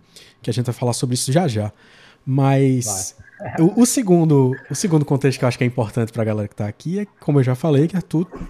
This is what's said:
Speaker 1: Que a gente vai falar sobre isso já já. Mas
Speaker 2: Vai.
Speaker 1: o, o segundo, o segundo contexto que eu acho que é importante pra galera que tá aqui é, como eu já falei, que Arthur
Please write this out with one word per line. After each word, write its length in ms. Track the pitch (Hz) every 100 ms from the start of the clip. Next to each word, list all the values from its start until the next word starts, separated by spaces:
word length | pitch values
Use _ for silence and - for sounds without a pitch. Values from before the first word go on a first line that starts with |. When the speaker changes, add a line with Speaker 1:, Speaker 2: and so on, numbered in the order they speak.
| _ - - _
Speaker 1:
Que 80 | -
a 40 |
gente 120 | 120 123
vai 80 |
falar 200 | 120 123
sobre 200 | 117 135
isso 180 | 123 -
já 160 | 131 180
já. 240 | 107 104 - - - - _ -
Mas 840 | 135 135 135 139 131 120 101 - - - -
Speaker 2:
Vai. 160 | - -
Speaker 1:
o, 220 | 165 202
o 20 | 240
segundo, 680 | - 214 175 160 143 127 131 -
o 60 | 139
segundo 300 | 208 160 139
contexto 340 | 139 139 123
que 60 | 131
eu 20 |
acho 100 | -
que 60 |
é 40 | 123
importante 440 | 123 104 123 113
pra 140 | - 110
galera 200 | 107 104
que 100 | -
tá 120 | 104
aqui 320 | - 147 190
é, 80 | 208 _
como 180 | - 143
eu 40 |
já 120 | 127 123
falei, 320 | 170 139 165
que 80 | 180
Arthur 300 | - 156 180 - -